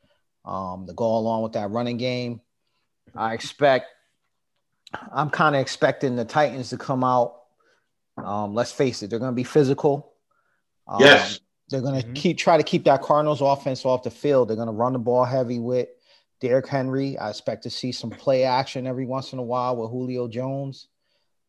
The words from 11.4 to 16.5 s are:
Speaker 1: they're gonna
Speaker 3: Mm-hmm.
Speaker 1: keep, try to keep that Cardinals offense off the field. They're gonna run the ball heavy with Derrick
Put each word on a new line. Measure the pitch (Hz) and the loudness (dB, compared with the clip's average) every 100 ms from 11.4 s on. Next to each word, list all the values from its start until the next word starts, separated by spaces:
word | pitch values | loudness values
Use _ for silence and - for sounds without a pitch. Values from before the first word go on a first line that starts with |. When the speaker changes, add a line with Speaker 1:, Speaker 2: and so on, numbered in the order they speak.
| _ _ _ | _ _ _
Speaker 1:
they're | 135 | -4
gonna | 131 135 | -2 -4
Speaker 3:
Mm-hmm. | 117 | -6
Speaker 1:
keep, | 131 180 - | -2 0 2
try | 185 160 | 4 4
to | |
keep | 151 175 160 | 4 2 4
that | 135 | 4
Cardinals | - 147 151 139 | 4 2 4 2
offense | 139 139 139 127 131 | 2 2 -2 -2 0
off | 127 | 0
the | 120 | -2
field. | - 147 135 110 | -4 2 4 4
They're | 110 | 0
gonna | 117 | -4
run | 107 123 | -2 0
the | 131 | 0
ball | 113 123 123 | 2 2 2
heavy | 131 120 120 | 0 -2 -4
with | 117 127 123 - _ _ _ _ | -2 -2 -2 -10 _ _ _ _
Derrick | 123 | 0